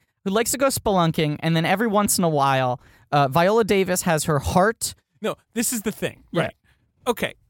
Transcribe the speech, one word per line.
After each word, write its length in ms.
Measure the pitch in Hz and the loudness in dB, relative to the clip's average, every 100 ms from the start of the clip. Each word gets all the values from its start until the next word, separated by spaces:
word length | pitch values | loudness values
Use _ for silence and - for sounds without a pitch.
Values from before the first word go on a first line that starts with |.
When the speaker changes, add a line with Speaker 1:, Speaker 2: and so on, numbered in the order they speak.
| _ _ 196 | _ _ -4
Speaker 1:
who 40 | |
likes 220 | 196 233 | -2 -2
to 80 | 247 | 0
go 80 | 269 | 0
spelunking, 680 | - - 190 165 160 151 147 | 0 0 2 2 0 -2 -2
and 160 | 160 165 | -2 0
then 100 | 160 | 0
every 220 | 190 233 | 0 0
once 320 | 202 208 - | 0 0 0
in 40 | |
a 60 | 175 | 0
while, 500 | 151 139 135 127 123 - _ _ | 2 2 2 0 -4 -10 _ _
uh, 180 | 147 139 | 0 2
Viola 340 | 135 175 220 | 2 2 2
Davis 400 | 214 202 190 180 | 2 2 0 -2
has 220 | - 156 - | 0 0 0
her 120 | 147 | -2
heart. 560 | - 180 196 - - - _ _ | 0 2 2 0 -8 -10 _ _
Speaker 2:
No, 120 | 208 - _ - | -8 -8 _ -6
this 180 | 240 | -4
is 80 | 240 | -4
the 100 | 214 | -6
thing. 320 | - 175 - _ | -6 -8 -8 _
Speaker 1:
Yeah. 100 | 170 | -4
Speaker 2:
Right. 120 | 135 - _ _ _ _ - | -4 -6 _ _ _ _ -6
Okay. 260 | 240 165 - _ | -4 -6 -8 _